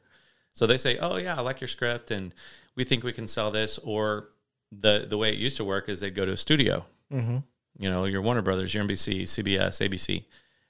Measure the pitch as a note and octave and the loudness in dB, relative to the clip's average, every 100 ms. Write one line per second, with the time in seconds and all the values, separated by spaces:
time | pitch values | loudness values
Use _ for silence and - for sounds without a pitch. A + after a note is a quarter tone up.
0 | _ _ _ _ _ - A2 B2+ C3+ A#2+ | _ _ _ _ _ 2 4 4 2 0
1 | F3 F#3 F3+ D#3 B2 C3 B2 - A#2+ A#2+ | 0 -2 -4 -4 -4 -4 -6 -2 -2 -2
2 | - G#2 F#2 - - - - - B2+ B2 | -4 -6 -6 -12 -20 -20 -12 -6 0 0
3 | B2 A#2 A2 - G#2+ G#2+ A2 - A#2+ G#2+ | 0 -6 -4 -2 0 0 -2 -4 -4 -2
4 | G#2+ G#2 - _ _ _ - G#2 G#2 G#2 | 0 -2 -6 _ _ _ -20 0 4 4
5 | - G#2+ A2 G#2 A#2+ - G2+ G2 - F#2+ | 2 0 2 2 0 -2 -2 -2 -2 -4
6 | G2 F#2+ F#2+ F#2+ - D3+ A2 F#2 - _ | -4 -2 0 0 2 4 4 2 -4 _
7 | - C#3 A#2 B2 C#3 _ _ - G2 F#2 | -6 -2 0 -2 -4 _ _ -6 -2 0
8 | F#2+ G2 G#2 A#2+ F#2+ F#2+ F#2 G#2+ G2+ G2 | 0 0 2 2 2 2 0 0 0 0
9 | - F#2+ F#2 - G2+ F#2+ F#2+ - G2+ F#2 | 0 -2 -2 0 2 2 2 0 -2 -2
10 | - F#2 - - _ _ _ | -2 -4 -6 -20 _ _ _